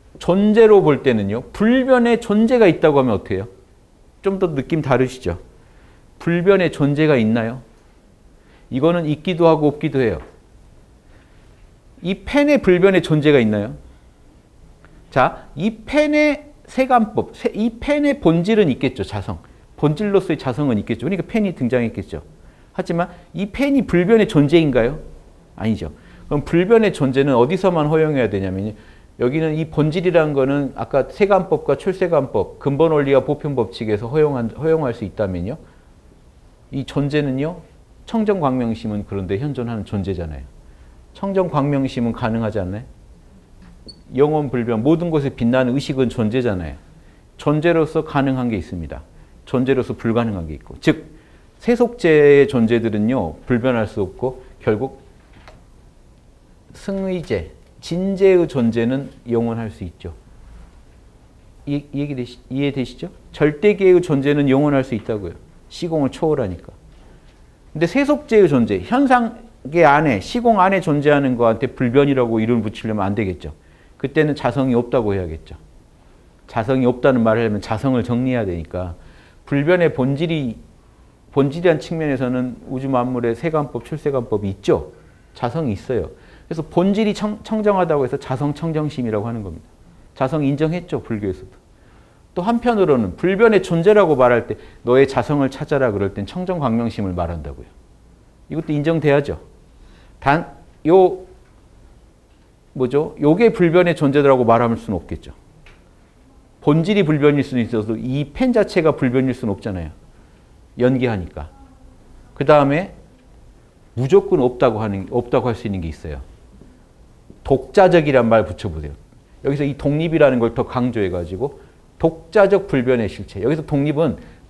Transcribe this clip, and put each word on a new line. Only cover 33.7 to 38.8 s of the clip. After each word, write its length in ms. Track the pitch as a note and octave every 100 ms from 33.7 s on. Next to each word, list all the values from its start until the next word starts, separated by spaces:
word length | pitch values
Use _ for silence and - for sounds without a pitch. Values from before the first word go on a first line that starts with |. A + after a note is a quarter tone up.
| - G#2+ G2+ A#2
허용한, 440 | D#3 D3+ C3 A2+
허용할 440 | A#2+ D#3+ D#3+ C3+
수 100 | -
있다면요. 520 | G2 - G2 F2+ F#2+ D#3 - _ _ _ - - - _ - _ -
이 140 | C3+
존재는요, 760 | B2 C#3+ C#3+ D3+ C#3+ C3 D#3 F3 - - _ - -
청정광명심은 1000 | A#3 G#3+ G3 C#3 B2+ A2+ A2